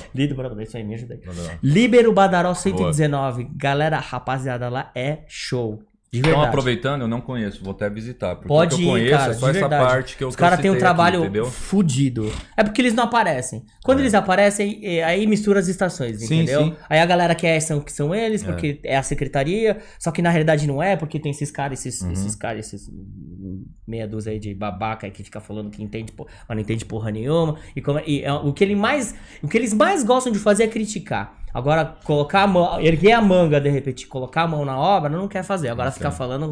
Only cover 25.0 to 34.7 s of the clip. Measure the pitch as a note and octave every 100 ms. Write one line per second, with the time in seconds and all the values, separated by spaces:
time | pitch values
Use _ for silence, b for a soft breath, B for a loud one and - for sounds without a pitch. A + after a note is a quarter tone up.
25 | G2+ G2+ G2 G#2 - G#2 G#2 G#2 G#2+ A2+
26 | G#2+ - - B - A2 G#2+ A2+ - A2
27 | A2 G#2+ B2 E3 D#3+ D#3 B C#3 - E3
28 | D#3+ C#3+ C#3+ D3 C#3+ C#3 G3 G3+ A3 D4
29 | A3 - B B D3 A3 A#3+ G#3+ E4 G4
30 | A3 B3+ B3+ G3+ G#3+ G3+ A3 A3+ G#3+ F#3+
31 | - G#2+ G2+ - - B2 C3+ D#3+ D#3 -
32 | - D3 D3 G3 G3+ F3+ E3+ E3+ D#3+ D#3
33 | G3 A3+ G#3 F#3 E3 D3 C#3+ C#3 C3+ B2
34 | - C3 B2+ D#3 E3+ D3+ C#3